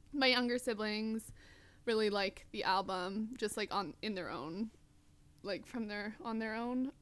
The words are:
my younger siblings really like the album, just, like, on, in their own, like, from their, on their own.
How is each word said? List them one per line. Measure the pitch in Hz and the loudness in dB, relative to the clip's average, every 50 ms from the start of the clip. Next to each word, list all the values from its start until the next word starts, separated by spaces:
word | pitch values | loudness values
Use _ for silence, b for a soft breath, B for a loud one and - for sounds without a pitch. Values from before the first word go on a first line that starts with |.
| - - - | -16 -6 0
my | 285 262 254 | 4 6 6
younger | 254 247 247 240 240 247 | 6 6 6 2 2 0
siblings | 247 - 226 208 214 214 208 214 220 220 220 226 220 - - b b b b b b b b b b | 0 0 0 0 0 0 0 0 0 0 0 -2 -4 -6 -14 b b b b b b b b b b
really | - 226 220 220 214 | 2 4 4 4 4
like | 202 202 196 190 - - - - | 4 4 2 2 0 -4 -12 -10
the | - 214 - | -6 -2 2
album, | - 190 190 190 190 190 185 180 185 196 220 220 220 254 - | 2 4 4 2 2 0 -2 -2 -2 0 -2 -2 -2 -2 -2
just, | 226 208 - - | -2 -2 0 -2
like, | 214 - - | -2 -2 0
on, | 190 196 151 156 - | -2 -2 -2 -6 -6
in | - 214 214 | -4 -4 -2
their | 185 175 120 | -2 -4 -4
own, | 131 - 123 156 165 190 226 220 - - - - - - - - - - - - - - - | -4 -4 -4 -4 -4 -4 -4 -6 -6 -12 -20 -20 -20 -20 -20 -20 -20 -20 -20 -20 -20 -10 -6
like, | 190 196 170 - | -4 -4 -4 -6
from | - - 254 226 208 | -6 -6 -4 -4 -4
their, | 208 208 208 214 214 - - | -4 -4 -4 -6 -6 -6 -6
on | 233 226 220 | -4 -2 -2
their | 220 220 214 | -2 -2 -2
own. | 226 233 240 247 254 254 269 - - | -2 -2 -2 0 0 0 -2 -4 -6